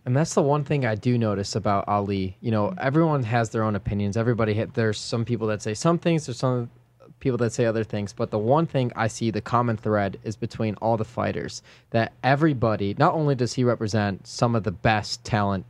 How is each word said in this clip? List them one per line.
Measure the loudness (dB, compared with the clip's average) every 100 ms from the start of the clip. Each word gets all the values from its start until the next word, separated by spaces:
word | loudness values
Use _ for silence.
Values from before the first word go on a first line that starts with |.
And | -2 0
that's | 2
the | 2
one | 2 2
thing | 0 0 0
I |
do | 0 0 2
notice | 2 0 -2 -2
about | 0 0 2
Ali. | 0 0 -2 -2 -4
You | -2
know, | 0 0 -2
everyone | 0 2 2 0
has | 0 0 0
their | 0
own | 0
opinions. | -2 -2 -2 -2 0
Everybody | 0 2 0
ha-, | 0 -2
there's | 0 0 0
some | -4 -4
people | -2 -2 -2
that | -4
say | -4
some | 0 2 2
things, | 2 0 -2
there's | -4
some | -2 -2 -4 -12 _ _ -20 -6
people | -2 0
that | 0
say | 0 0
other | 0
things. | -2 -4 -6
But | -6 -4
the | -2
one | 2 2 2
thing | 0 -2
I | -2 -4
see, | -2 -2
the | -2
common | 0 0 0 -2
thread, | 0 0 0 -4
is | -8 -6
between | -8 -4 -4 -2
all | 0 0
the |
fighters, | -2 -4 -4 -4 -8 -12 -18 -20 -4
that | 0 0 0
everybody, | 0 4 2 2 0 0 -2 2
not | 2
only | 2 0
does | 0 -2
he | 0
represent | 0 2 0 0 0 -2 -8
some | 0 2
of | 2
the | -2
best | 0 2 2 0 -10
talent | -2 0 2 0